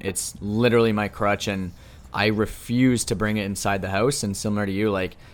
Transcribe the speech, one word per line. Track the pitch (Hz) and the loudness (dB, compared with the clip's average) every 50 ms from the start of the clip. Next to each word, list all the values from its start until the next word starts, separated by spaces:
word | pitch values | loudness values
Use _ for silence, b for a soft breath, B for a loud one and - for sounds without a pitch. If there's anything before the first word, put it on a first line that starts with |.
| - | -2
It's | 98 90 - - - - - | -4 -4 -4 -6 -8 -10 -8
literally | - 101 104 110 120 123 113 117 113 113 | -6 -4 0 2 2 4 6 6 4 4
my | 107 107 104 101 | 2 0 -2 -2
crutch, | - - 110 101 101 98 - 113 | -2 0 0 0 0 0 -2 -4
and | 101 95 95 90 b b b b b b b b - | -4 -4 -4 -8 b b b b b b b b -2
I | - 101 110 | 0 2 2
refuse | 110 104 107 98 - - - - 120 123 131 131 123 113 - | 2 2 0 -2 -2 -8 -6 -2 2 4 4 4 4 2 0
to | - 117 | -2 -2
bring | 90 107 107 107 107 | 0 0 0 0 0
it | 101 | -2
inside | 98 101 - - 101 101 98 | -2 -4 -2 -2 0 0 0
the | 90 92 | -2 -2
house. | 95 98 110 131 - - | 0 2 2 2 0 0
And | - 101 95 - | -2 -4 -4 -4
similar | - 107 104 104 104 98 | -2 -2 0 0 0 0
to | |
you, | 95 98 107 107 | 0 0 2 2
like, | 101 95 92 87 - b b b | 2 0 -2 -4 -6 b b b